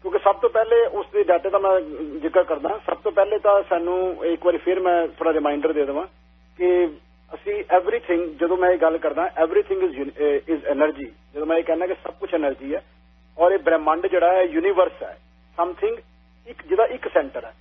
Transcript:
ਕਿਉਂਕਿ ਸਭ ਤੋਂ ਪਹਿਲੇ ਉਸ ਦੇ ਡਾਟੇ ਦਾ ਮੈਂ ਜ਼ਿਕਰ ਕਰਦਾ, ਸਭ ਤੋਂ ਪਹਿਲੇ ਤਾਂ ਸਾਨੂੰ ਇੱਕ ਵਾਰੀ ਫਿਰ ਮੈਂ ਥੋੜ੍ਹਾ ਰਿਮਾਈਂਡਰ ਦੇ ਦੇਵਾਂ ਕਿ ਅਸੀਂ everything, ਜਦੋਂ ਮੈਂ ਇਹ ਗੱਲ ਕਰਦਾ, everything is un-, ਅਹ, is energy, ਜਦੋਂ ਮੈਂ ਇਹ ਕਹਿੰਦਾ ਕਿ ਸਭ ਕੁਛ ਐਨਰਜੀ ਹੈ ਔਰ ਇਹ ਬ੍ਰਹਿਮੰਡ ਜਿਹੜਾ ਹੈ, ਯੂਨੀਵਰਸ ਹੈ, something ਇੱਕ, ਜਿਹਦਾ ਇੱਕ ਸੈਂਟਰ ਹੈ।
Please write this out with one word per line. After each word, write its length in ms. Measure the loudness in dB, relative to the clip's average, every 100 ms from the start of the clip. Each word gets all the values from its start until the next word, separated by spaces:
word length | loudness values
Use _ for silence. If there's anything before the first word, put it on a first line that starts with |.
ਕਿਉਂਕਿ 160 | -2 0
ਸਭ 180 | 2 2
ਤੋਂ 140 | 2
ਪਹਿਲੇ 360 | 2 4 4 4
ਉਸ 200 | -2 -4
ਦੇ 120 | -2
ਡਾਟੇ 260 | 2 2 2
ਦਾ 80 | 0
ਮੈਂ 220 | 2 2 0 -10 -10 -8
ਜ਼ਿਕਰ 220 | 0 0
ਕਰਦਾ, 380 | 0 -2 -4 -6 -6
ਸਭ 100 | -6
ਤੋਂ 160 | -2
ਪਹਿਲੇ 260 | 0 0 2
ਤਾਂ 240 | 2 2 2
ਸਾਨੂੰ 580 | -2 0 -2 -2 -4 -4
ਇੱਕ 200 | 0 0
ਵਾਰੀ 120 | 0
ਫਿਰ 220 | -2 0
ਮੈਂ 280 | 2 2 0
ਥੋੜ੍ਹਾ 240 | -2 -2
ਰਿਮਾਈਂਡਰ 400 | 0 -2 -2 -2
ਦੇ 120 | 0
ਦੇਵਾਂ 220 | -2 -4 -8 _ _ _ _ -2
ਕਿ 320 | 0 2 0 -4 _ _ _
ਅਸੀਂ 300 | -12 -8 -8 0 0
everything, 640 | 2 -4 -2 -2 -2 -4
ਜਦੋਂ 180 | -2 2
ਮੈਂ 140 | 2
ਇਹ 80 | 4
ਗੱਲ 200 | 2 2
ਕਰਦਾ, 320 | -2 -2 -4 0
everything 360 | 2 2 0 -2
is 140 | -2 -4
un-, 80 | -10
ਅਹ, 420 | -2 0 0 -2
is 260 | -4 -2 0
energy, 320 | 0 -2 -14 -16 _
ਜਦੋਂ 120 | -8 -2
ਮੈਂ 100 | 0
ਇਹ 80 |
ਕਹਿੰਦਾ 220 | 0 -2 -2
ਕਿ 80 |
ਸਭ 200 | -6 -10
ਕੁਛ 200 | -12 -6
ਐਨਰਜੀ 400 | -2 -2 -4 -8
ਹੈ 80 | -10 _ _ _ _ _ 0
ਔਰ 140 | 2
ਇਹ 60 | 4
ਬ੍ਰਹਿਮੰਡ 480 | 2 2 2 0 0
ਜਿਹੜਾ 260 | 2 4
ਹੈ, 100 | 4
ਯੂਨੀਵਰਸ 600 | 2 0 0 2 0 -2
ਹੈ, 160 | -16 -16 _ _ _ -4
something 420 | -4 -2 -4 -4 _ _ _ _ -20
ਇੱਕ, 160 | -20 -2
ਜਿਹਦਾ 180 | 2
ਇੱਕ 240 | 2 0 -2
ਸੈਂਟਰ 360 | -2 -2 -10
ਹੈ। 80 | -14 -20